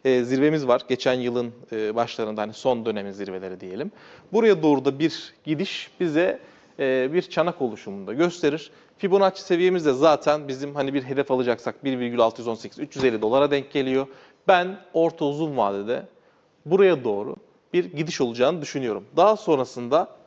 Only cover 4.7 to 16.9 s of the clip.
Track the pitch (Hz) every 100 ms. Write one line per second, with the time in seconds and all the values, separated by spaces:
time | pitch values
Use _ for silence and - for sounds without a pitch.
4.7 | 139 135 135 160 - - _ 151 151 190
5.7 | - - - 175 151 185 - - - _
6.7 | - 135 131 131 175 - - 170 170 127
7.7 | 101 107 98 95 123 175 175 147 143 -
8.7 | - _ - 196 196 190 190 - 175 180
9.7 | 180 151 127 160 143 151 151 139 131 143
10.7 | 143 135 143 127 135 135 127 120 113 -
11.7 | - 139 127 120 120 113 113 117 113 101
12.7 | - 147 139 131 110 107 135 143 143 127
13.7 | 143 131 131 135 - - _ - 180 180
14.7 | 208 - 165 165 165 147 143 160 131 101
15.7 | 98 104 131 196 _ _ _ _ _ 143
16.7 | 190 190